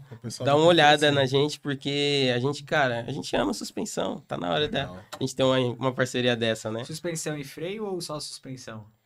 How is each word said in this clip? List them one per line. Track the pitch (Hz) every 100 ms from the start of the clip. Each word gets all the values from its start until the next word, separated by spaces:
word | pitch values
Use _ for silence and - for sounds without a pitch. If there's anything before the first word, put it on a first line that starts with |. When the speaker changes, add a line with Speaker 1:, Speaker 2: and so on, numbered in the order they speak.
| -
Speaker 1:
no | 117
pessoal | 120 - 135
Speaker 2:
dar |
Speaker 1:
da | 143
Speaker 2:
uma | 165
olhada | 170 147 151 147
Speaker 1:
Confia |
Speaker 2:
na | 143 131
Speaker 1:
Center. | 139
Speaker 2:
gente, | 147 -
porque | 147 135 139 143 143 143 127 123
a |
gente, | 135 143 143
cara, | 160 131 117 120
a |
gente | 147 - -
ama | 302
suspensão. | 220 233 - 208 - - - -
Tá | -
na | 87
hora | 160 151
da | 147
Speaker 1:
Legal. | 139 92 - -
Speaker 2:
a |
gente | 131
ter | -
uma, | 131 131
uma | 123 117 131
parceria | 127 127 127 123 117
dessa, | 113 110 113
né? | 113
Speaker 3:
Suspensão | 131 156 175 160 160 151
e | 139
freio | - 170 220 208
ou | 180
só | 165 151
suspensão? | - - 139 127 - 110 107 _